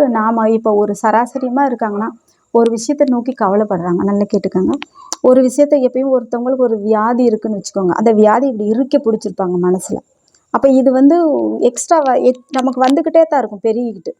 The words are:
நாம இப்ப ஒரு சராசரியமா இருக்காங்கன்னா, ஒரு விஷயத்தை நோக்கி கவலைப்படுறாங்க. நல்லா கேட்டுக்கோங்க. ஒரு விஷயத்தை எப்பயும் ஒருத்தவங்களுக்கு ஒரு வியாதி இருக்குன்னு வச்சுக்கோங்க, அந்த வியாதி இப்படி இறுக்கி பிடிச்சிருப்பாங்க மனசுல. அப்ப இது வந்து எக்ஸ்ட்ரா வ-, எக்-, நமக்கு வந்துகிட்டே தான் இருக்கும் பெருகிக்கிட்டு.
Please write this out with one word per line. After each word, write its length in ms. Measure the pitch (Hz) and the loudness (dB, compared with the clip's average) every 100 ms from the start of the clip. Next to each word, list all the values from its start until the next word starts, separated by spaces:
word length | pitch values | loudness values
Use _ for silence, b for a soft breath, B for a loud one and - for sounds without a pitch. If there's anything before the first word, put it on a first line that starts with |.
| 269 | 2
நாம 400 | 226 220 226 220 | 0 0 0 0
இப்ப 240 | 226 226 | 0 0
ஒரு 200 | 208 208 202 | 0 0 -2
சராசரியமா 640 | 220 214 240 262 254 254 277 | 0 0 -2 -4 -4 -2 -2
இருக்காங்கன்னா, 380 | 233 214 202 226 226 _ _ _ | -2 -6 -4 -8 -10 _ _ _
ஒரு 180 | 233 226 | 0 0
விஷயத்தை 360 | 226 262 285 269 | -2 -4 -2 0
நோக்கி 240 | 240 247 254 196 | 0 -4 -4 0
கவலைப்படுறாங்க. 560 | 202 214 180 175 175 | 0 -2 -4 -2 -2
நல்லா 220 | 196 202 202 | 0 -2 -2
கேட்டுக்கோங்க. 420 | 202 190 185 190 285 - B B - | -2 -2 -2 -2 -4 -8 B B -2
ஒரு 180 | 254 254 | 2 4
விஷயத்தை 360 | 254 285 294 285 254 | 2 2 2 2 0
எப்பயும் 280 | 254 269 | -2 -2
ஒருத்தவங்களுக்கு 540 | 254 233 240 247 262 240 | -2 -2 -6 -4 -2 0
ஒரு 80 | 220 | -2
வியாதி 440 | 208 214 220 247 | 0 0 0 2
இருக்குன்னு 340 | 240 214 - 196 | 0 0 -4 -6
வச்சுக்கோங்க, 360 | - 196 180 | -6 -2 -2
அந்த 180 | - 226 | 2 2
வியாதி 360 | 214 214 226 269 | 4 4 4 0
இப்படி 220 | 214 208 | -2 -2
இறுக்கி 280 | 226 269 285 | -2 0 0
பிடிச்சிருப்பாங்க 600 | 226 220 208 185 185 180 | 0 -4 -4 -6 -4 0
மனசுல. 360 | 180 185 - - - _ _ _ _ | 0 -2 -4 -10 -12 _ _ _ _
அப்ப 160 | 233 277 | 0 4
இது 200 | 262 262 | 4 4
வந்து 240 | 254 277 339 320 254 214 220 | 4 4 4 2 0 -2 0
எக்ஸ்ட்ரா 380 | 247 247 - 320 | -2 -2 0 0
வ-, 200 | 269 247 | 2 2
எக்-, 220 | 247 247 - | 0 -2 -6
நமக்கு 300 | 262 262 247 | -4 -2 0
வந்துகிட்டே 420 | 262 285 311 330 | 2 2 2 2
தான் 160 | 320 285 | 2 0
இருக்கும் 240 | 226 208 | -4 -4
பெருகிக்கிட்டு. 480 | 226 220 240 185 - | -4 -2 -4 -8 -14